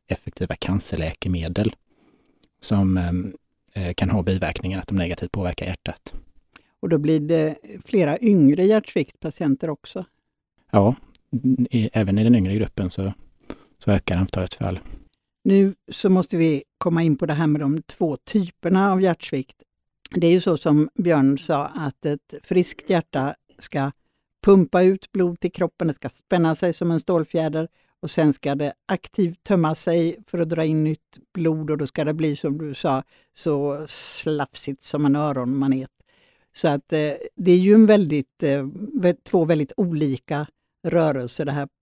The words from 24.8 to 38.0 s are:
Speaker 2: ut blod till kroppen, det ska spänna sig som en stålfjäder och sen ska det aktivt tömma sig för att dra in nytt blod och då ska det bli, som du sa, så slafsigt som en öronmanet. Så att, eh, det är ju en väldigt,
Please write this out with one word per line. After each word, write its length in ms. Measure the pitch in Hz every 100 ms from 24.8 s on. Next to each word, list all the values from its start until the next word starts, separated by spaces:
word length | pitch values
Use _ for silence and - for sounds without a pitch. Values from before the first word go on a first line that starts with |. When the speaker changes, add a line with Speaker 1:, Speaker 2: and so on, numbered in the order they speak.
Speaker 2:
ut 300 | 185 190 -
blod 280 | 196 180 175
till 120 | 180
kroppen, 360 | - 175 - 170
det 60 |
ska 140 | 139 131
spänna 460 | - _ 180 165
sig 180 | 160 180
som 180 | 160 170
en 100 | 165
stålfjäder 680 | - 175 156 170 160 156 165 _ _ _
och 100 | 160
sen 220 | - 156
ska 220 | 139 143
det 180 | 139 147 - -
aktivt 580 | 170 - - 180 170
tömma 300 | - 196 160
sig 440 | 160 - 170 165 170 -
för 120 | 175
att 100 | 165
dra 160 | 165
in 200 | 160 156
nytt 340 | 156 156 _ _ _
blod 360 | - 160 156 156
och 80 | 151
då 80 | 143
ska 180 | -
det 100 | 151
bli, 220 | 156 160 143
som 220 | 160 143
du 160 | 156
sa, 280 | 135 170 131 - _ _
så 500 | - - 143 143 143 156
slafsigt 920 | - - - - 151 139 - - 135
som 240 | - 147 147
en 100 | 143
öronmanet. 720 | 151 131 123 139 139 131 131 _ _ _ _ _ _
Så 160 | - 170
att, 240 | 143 -
eh, 200 | 156 151 143 - -
det 160 | 180
är 60 | 180
ju 160 | 185
en 120 | 214 214
väldigt, 560 | 208